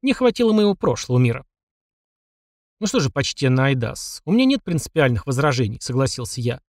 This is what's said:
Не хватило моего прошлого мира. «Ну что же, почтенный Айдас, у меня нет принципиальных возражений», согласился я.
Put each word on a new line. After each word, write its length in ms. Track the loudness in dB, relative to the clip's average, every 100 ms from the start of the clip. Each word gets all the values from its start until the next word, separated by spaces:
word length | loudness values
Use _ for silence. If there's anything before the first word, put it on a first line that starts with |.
Не 120 | -2
хватило 400 | 2 2 2 2
моего 220 | 4 2 2
прошлого 420 | -2 -2 0 2
мира. 280 | 2 0 -10 _ _ _ _ _ _ _ _ _ _ _ _ _
«Ну 80 | -2
что 120 | 0
же, 100 | 0
почтенный 560 | -2 -4 -2 0 2 2
Айдас, 560 | 0 -4 -8 -12 -12
у 80 | -2
меня 140 | 2 2
нет 180 | 0
принципиальных 640 | -2 -4 -4 0 2 0 -2
возражений», 540 | 0 0 2 -2 -4
согласился 580 | -6 -2 -2 -2 -10 -6
я. 220 | -6 -6